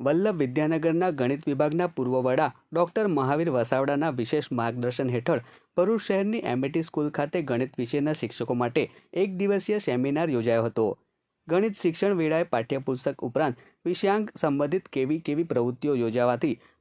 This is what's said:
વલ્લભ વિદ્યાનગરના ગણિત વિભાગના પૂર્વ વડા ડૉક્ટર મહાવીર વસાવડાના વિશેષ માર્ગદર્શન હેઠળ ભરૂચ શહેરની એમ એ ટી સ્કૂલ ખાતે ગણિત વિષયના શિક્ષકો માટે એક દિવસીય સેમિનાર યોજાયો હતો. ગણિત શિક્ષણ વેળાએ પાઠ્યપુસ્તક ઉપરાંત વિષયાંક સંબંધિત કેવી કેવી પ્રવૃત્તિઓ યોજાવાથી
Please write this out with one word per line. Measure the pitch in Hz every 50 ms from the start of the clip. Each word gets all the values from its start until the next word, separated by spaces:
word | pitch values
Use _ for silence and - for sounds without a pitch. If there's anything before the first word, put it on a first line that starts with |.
વલ્લભ | 123 139 156 170 196 220 196
વિદ્યાનગરના | 160 143 127 127 151 151 151 165 160 156 165 160 170 185 185
ગણિત | 160 135 123 127 139 139 -
વિભાગના | 151 143 131 151 151 151 170 180
પૂર્વ | 170 - - 127 123 127 131
વડા | 123 127 127 143 156 131 - - _ _ 151
ડૉક્ટર | 165 175 170 - 220 214
મહાવીર | 202 165 143 131 131 143 151 170 170
વસાવડાના | 131 123 113 - 131 131 139 139 143 143 156 165
વિશેષ | 139 123 117 - - 151 139 -
માર્ગદર્શન | 135 120 113 117 120 123 117 123 123 - 139 123
હેઠળ | 123 117 117 - 160 139 123 - - - _ _ _
ભરૂચ | 180 180 196 233 214
શહેરની | - - 196 190 196 208 220
એમ | 233 - 110 123 127 131
એ | 139
ટી | 160 165
સ્કૂલ | 160 - - 156 147 147
ખાતે | 147 - 147 147 - 180
ગણિત | 156 135 117 117 131 131 -
વિષયના | - 123 117 - 143 143 151 -
શિક્ષકો | - - 110 - - 120 - 127
માટે | 120 123 120 - 160 120 - - - _ _ -
એક | 170 190 202 185
દિવસીય | 180 202 196 202 196 190 - 208 208
સેમિનાર | - - 123 123 131 139 143 156 170 165
યોજાયો | 135 117 110 117 117 117 113
હતો. | 117 - 117 113 101 - - _ _ _ _ _ _ _ _ _
ગણિત | - 160 185 208 226 202 -
શિક્ષણ | - 175 160 - 196 202 202
વેળાએ | 175 160 156 156 165 175
પાઠ્યપુસ્તક | - - 117 117 - 139 135 135 - 131 127 - 147 139 - -
ઉપરાંત | 123 - 165 156 139 120 - - - _ _ -
વિષયાંક | 170 180 - - 196 202 214 214 208 -
સંબંધિત | - - 156 139 143 147 143 165 190 -
કેવી | - - 139 131 131 156 165
કેવી | 165 - 147 156 170
પ્રવૃત્તિઓ | 165 - 123 120 123 127 120 - 147 143
યોજાવાથી | 123 120 113 110 123 123 123 123 120 175 151 113 - - _ _ _